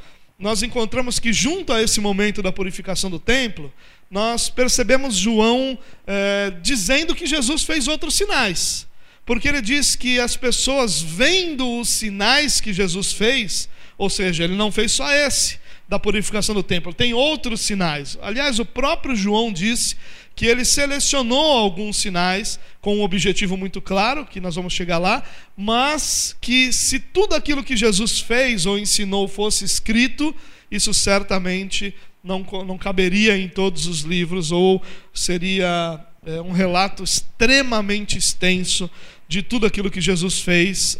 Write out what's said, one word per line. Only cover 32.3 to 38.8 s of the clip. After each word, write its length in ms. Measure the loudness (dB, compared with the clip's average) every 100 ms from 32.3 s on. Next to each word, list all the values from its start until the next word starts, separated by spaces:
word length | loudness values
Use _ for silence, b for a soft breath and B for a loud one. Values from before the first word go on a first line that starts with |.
| -6
co-, 220 | -6 -8
não 140 | -6 -6
caberia 580 | -2 2 2 4 4 4
em 120 | 0
todos 380 | -2 0 0 -2
os 140 | -2
livros, 500 | -2 -2 -2 -2 0
ou 320 | 4 6 4 0 B B
seria, 880 | -4 -2 -2 0 0 0 0 -2 -6 -12 -16 -10
é, 140 | -8
um 120 | -2
relato 520 | 0 2 2 2 0
extremamente 1120 | -2 -2 -2 2 6 6 4 0 0 -2 0 0
extenso 760 | 0 2 2 2 0 -2